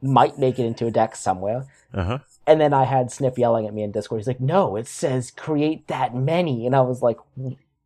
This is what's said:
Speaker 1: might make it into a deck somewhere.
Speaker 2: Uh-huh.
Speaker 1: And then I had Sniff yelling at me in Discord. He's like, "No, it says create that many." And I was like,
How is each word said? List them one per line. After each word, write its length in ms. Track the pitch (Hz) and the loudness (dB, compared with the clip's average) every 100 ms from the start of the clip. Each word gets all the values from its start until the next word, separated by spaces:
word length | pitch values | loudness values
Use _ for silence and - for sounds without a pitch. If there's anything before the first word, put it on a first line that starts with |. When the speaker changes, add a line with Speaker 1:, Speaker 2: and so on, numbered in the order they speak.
Speaker 1:
might 360 | 135 131 147 143 | 2 4 4 2
make 220 | 131 131 | 0 0
it 60 | 117 | -2
into 200 | 117 117 | -2 -2
a 40 | |
deck 240 | 113 113 - | 0 0 -2
somewhere. 500 | 104 92 98 123 135 _ _ | -4 -4 -4 -4 -8 _ _
Speaker 2:
Uh-huh. 260 | 95 90 135 - _ - | -4 -4 -4 -8 _ 4
Speaker 1:
And 140 | 156 | 6
then 140 | 147 | 6
I 100 | 139 | 4
had 260 | 127 135 123 | 2 0 -2
Sniff 280 | - 131 127 | -2 -2 2
yelling 280 | 117 117 107 | 2 2 -2
at 60 | |
me 100 | 107 | -6
in 60 | 104 | -6
Discord. 280 | 107 - 113 | -6 -6 -4
He's 60 | 110 | -4
like, 140 | 127 | -2
"No, 360 | 131 185 143 101 | 0 2 2 -2
it 100 | 123 | -8
says 440 | - 156 131 120 | -6 -2 -2 -6
create 560 | - - 147 151 156 - | -8 -4 0 0 -2 -6
that 260 | - 117 | -4 -4
many." 520 | 123 139 170 170 117 123 | -2 0 0 0 -2 2
And 100 | 135 | 2
I 60 | |
was 180 | 127 123 | 2 2
like, 160 | 120 113 _ - 131 131 _ _ | 0 -2 _ -12 -12 -12 _ _